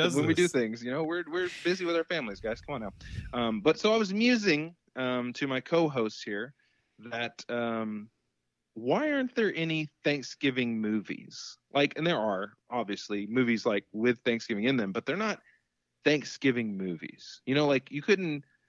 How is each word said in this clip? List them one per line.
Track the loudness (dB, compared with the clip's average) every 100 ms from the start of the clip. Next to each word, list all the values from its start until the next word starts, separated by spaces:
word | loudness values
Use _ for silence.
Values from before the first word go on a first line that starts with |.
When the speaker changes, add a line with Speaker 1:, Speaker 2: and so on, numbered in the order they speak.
| 2
Speaker 1:
does | 4
Speaker 2:
when | 4
we | 4
do |
Speaker 1:
this. | 4
Speaker 2:
things. | 4 0 -2
You | -4
know, | -2
we're, | -2 -4 -4
we're | -4 -4 -2
busy | -2 0
with | 0 0
our |
families, | 0 -2 -4 -6
guys. | -4 -6
Come | -6 -6
on |
now. | -6 -10 -10 -10 -6
Um, | -2 0 2
but | 2 4
so | 4
I | 4
was | 2
musing, | 2 4 4 4 2 0 -10 _ -4
um, | -2 0 -2
to | -4 -2
my | -2
co-hosts | 0 2 2 2 -2 -4
here | -6 -6 -8 -12 _ _ _ _ -10
that, | -6 -6 -8 -6
um, | -2 -2 -2 -2 -6 -10 _ _ _ _ _ _ -8
why | 0 2 2
aren't | 0 -2
there | 0 0 0
any | -2 -2 -4 -4
Thanksgiving | -2 -2 -4 -2 0 0 0 0
movies? | 0 -2 -2 -10 -12 -16 -16 -18 _
Like, | 0 2 0
and | 0
there | 0
are, | 0 -2 -4 -12 _
obviously, | -4 -4 -6 -4 -4 0
movies, | 2 4 2 2
like, | 0 -2
with | 0 2 2 0
Thanksgiving | -2 -2 -2 2
in | 2
them, | 0
but | -2 -2
they're | -2
not | -2 -4 _ _ _ _ _ _ 2
Thanksgiving | 4 0 0 2 2 0 -2
movies. | -4 -4 -8 -14 -18 -12 -2
You | 2
know, | 4
like, | 2 0
you | -6
couldn't, | 2 2 2 -4 -8 _